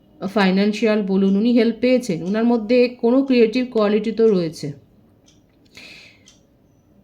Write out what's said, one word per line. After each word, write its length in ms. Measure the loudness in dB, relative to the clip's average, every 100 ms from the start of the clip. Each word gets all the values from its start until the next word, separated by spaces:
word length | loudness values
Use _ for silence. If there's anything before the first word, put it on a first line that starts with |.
| _ -12 -6
ফাইন্যান্সিয়াল 680 | 0 2 2 0 0 0 0
বলুন, 340 | 0 0 0 2
উনি 160 | 2
হেল্প 240 | 2 2 0
পেয়েছেন। 420 | 0 0 0 -6
ওনার 220 | -4 -2
মধ্যে 440 | 0 -2 0 2 0
কোনো 360 | 0 0 0
ক্রিয়েটিভ 420 | 2 2 2 0 -4
কোয়ালিটি 420 | -2 0 0 -2
তো 160 | 0 2
রয়েছে। 440 | 2 -2 -8 -12 -14 _ _ _ _ _ _ _ _ _ -20 -20 -20 -20 _ _ _ _ _ _ _ _ _